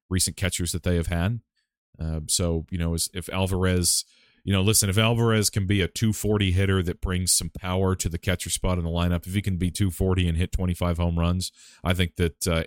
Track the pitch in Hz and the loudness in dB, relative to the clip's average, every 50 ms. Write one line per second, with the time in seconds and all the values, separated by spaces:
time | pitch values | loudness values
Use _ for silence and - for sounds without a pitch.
0 | _ - 92 92 - 98 78 - 98 87 - - 90 82 - 85 - 90 90 85 | _ -2 -2 0 0 -2 -2 -2 -2 -2 -2 -2 -4 -4 -4 -2 0 0 0 0
1 | 82 - 87 85 87 98 120 113 - _ _ _ _ _ _ _ _ _ _ - | 0 0 -2 0 0 -2 -2 -4 -8 _ _ _ _ _ _ _ _ _ _ -8
2 | 80 80 80 80 78 - - - 90 85 82 80 78 - 95 87 82 82 85 82 | -6 -6 -6 -6 -4 -2 -2 0 0 0 0 -2 -4 -4 -4 -4 -2 -2 -2 -2
3 | - - - 90 85 - - 95 95 92 95 90 92 92 92 90 87 - - - | -4 -6 -8 -10 -10 -6 -4 -2 -2 0 0 0 2 2 2 2 2 2 0 -2
4 | - _ _ _ _ _ _ _ - 92 98 95 92 107 110 - 107 98 92 110 | -4 _ _ _ _ _ _ _ -2 0 0 2 4 4 4 2 2 2 2 4
5 | 110 113 120 117 117 113 110 107 101 - - 104 98 90 104 98 85 82 - - | 4 4 2 2 2 4 4 2 2 2 0 -2 0 2 2 2 2 0 0 0
6 | 117 110 104 - - 104 107 101 101 95 90 95 98 98 95 95 85 90 87 - | 0 0 0 0 0 0 2 2 2 4 4 4 4 4 2 2 2 -2 -4 -4
7 | - 98 92 90 92 87 - - - 82 - - - 90 92 95 95 92 92 - | -4 -4 -2 -2 0 0 0 0 -2 -4 -8 -8 -6 -2 0 0 2 2 0 0
8 | - 92 82 - - - 90 - - 82 - - - 92 90 87 82 82 82 85 | -2 -4 -6 -4 -2 -2 -2 -2 -4 -6 -4 -2 -2 0 0 0 -2 -2 0 0
9 | 87 87 87 85 - 90 92 104 - 98 92 85 90 87 - - 104 92 - - | 2 2 0 0 -2 -2 -2 -2 -2 -2 -2 0 -2 -2 0 0 0 0 0 0
10 | 95 92 92 95 90 85 80 82 92 - - - 92 90 87 - 90 87 85 85 | 0 2 2 2 2 2 2 0 0 -2 -2 -2 -2 -2 -2 0 0 0 0 0
11 | 87 87 85 85 85 87 90 92 92 - - - - - - _ - - 90 90 | 0 0 2 2 2 2 0 0 -2 -6 -10 -16 -20 -20 -16 _ -2 0 0 0
12 | 90 82 - - 87 82 - _ - 90 82 82 80 | 0 -2 0 0 -2 -2 -2 _ -2 0 0 0 0